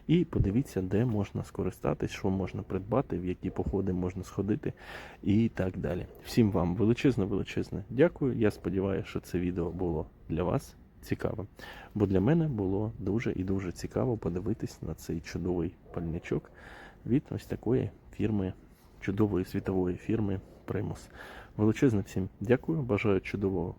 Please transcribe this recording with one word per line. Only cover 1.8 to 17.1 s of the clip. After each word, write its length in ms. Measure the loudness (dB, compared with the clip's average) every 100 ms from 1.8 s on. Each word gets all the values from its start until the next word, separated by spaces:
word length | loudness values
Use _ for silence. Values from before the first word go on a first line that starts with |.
| -2 0 -2
що 180 | -2 0
можна 340 | 0 -2 -6
придбати, 560 | -6 -6 0 0 0 -2
в 60 | -2
які 240 | -4 -4
походи 440 | -4 0 0 0
можна 300 | 0 -2 -4
сходити 500 | -6 -4 0 0 -2 -8 -10 -14 -14 -4
і 260 | 2 4 4
так 280 | 0 -2 -2
далі. 280 | -4 -4 -6 -12 -2
Всім 260 | 4 4
вам 240 | 4 2 4
величезне-величезне 1080 | 4 4 4 2 2 0 -2 -4 -4 -6 -2
дякую. 480 | 4 4 4 -2 2
Я 140 | 2
сподіваюся, 560 | 2 -2 0 0 0 -2
що 120 | -6
це 200 | -4 -2
відео 300 | 0 0 -2
було 360 | -2 -2 -2 -4 -10 -6
для 140 | -2
вас 320 | 0 0 -2 -14 -20 -16
цікавим. 460 | -6 -2 -2 -4 -8 -12 -18 -16 -8 0
Бо 100 | 4
для 160 | 4
мене 260 | 4 4 2
було 440 | 0 0 0 -2 -4
дуже 340 | -2 0 0 -2
і 80 |
дуже 280 | 0 -2 -2
цікаво 460 | -6 -4 0 0 0
подивитись 640 | -2 -2 -2 -2 -4 -8
на 120 | -8
цей 280 | -8 -6 -6
чудовий 540 | -6 -4 -2 0 -2 -4 -10
пальничок 580 | -6 -4 -4 -2 -4 -4 -14 -20 -20 -20 -12
від 180 | 0